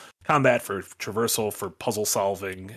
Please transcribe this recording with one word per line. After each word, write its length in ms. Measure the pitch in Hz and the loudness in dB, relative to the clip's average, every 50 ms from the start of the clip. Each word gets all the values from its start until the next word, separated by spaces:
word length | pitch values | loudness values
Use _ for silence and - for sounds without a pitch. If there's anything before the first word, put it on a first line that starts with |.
| - - - _ - | -18 -20 -20 _ 0
combat, 380 | - 151 147 131 131 123 117 | 2 2 4 6 6 4 4
for 200 | - - 98 95 | 2 -2 -6 -6
traversal, 680 | 92 - - - - 110 95 110 117 110 - - 110 104 | -6 -10 -12 -10 -10 -4 0 0 0 2 2 0 0 -2
for 160 | - - 101 92 | -2 -4 -6 -8
puzzle 380 | - - - 160 - 107 104 | -8 -4 -4 -2 -2 0 0
solving, 720 | - - 113 98 98 101 95 101 95 92 92 95 98 117 | 0 2 2 2 2 0 -2 -4 -6 -6 -8 -10 -12 -14